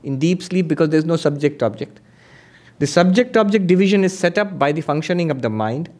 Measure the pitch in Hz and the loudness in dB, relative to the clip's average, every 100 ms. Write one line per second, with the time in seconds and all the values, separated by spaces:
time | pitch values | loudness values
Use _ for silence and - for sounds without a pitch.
0 | 139 135 160 180 - 180 165 151 160 156 | -8 0 0 0 -2 -2 0 0 2 2
1 | 160 160 156 139 143 147 113 104 139 - | 0 0 0 0 -2 -2 -4 -4 -12 -16
2 | _ _ - - - - - - 143 175 | _ _ -20 -20 -20 -20 -20 -6 -2 2
3 | 180 185 247 226 208 208 180 180 196 202 | 4 2 2 2 2 2 4 4 4 2
4 | 185 185 175 175 202 165 139 151 156 147 | 2 0 -2 0 -4 -2 -2 0 -2 -4
5 | 156 180 165 135 120 107 107 127 170 | -2 -2 -2 -2 -4 -2 -4 -4 -8